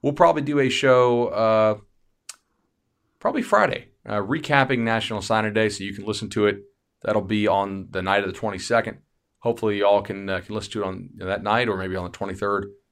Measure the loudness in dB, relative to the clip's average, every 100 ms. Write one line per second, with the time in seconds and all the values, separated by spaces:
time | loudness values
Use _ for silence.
0 | -2 4 4 4 0 0 2 2 4 6
1 | 6 2 0 0 2 4 4 2 _ _
2 | _ _ _ -20 _ _ _ _ _ _
3 | _ _ -4 -2 2 2 2 0 -10 _
4 | -6 -4 -2 -4 0 2 2 0 0 -2
5 | -2 -6 0 0 0 2 0 0 -10 -8
6 | -6 -6 -4 2 2 2 -8 _ _ _
7 | -2 -2 0 0 2 2 0 -4 -8 -6
8 | 0 0 0 -6 -8 -6 -2 0 0 -10
9 | _ _ _ _ -4 -2 -2 2 4 4
10 | 2 -8 -4 -6 -4 -10 -8 -6 -6 -6
11 | -14 -12 -6 -4 0 0 0 -2 -4 -6
12 | -8 -8 -10 -4 -2 -2 -4 -14 _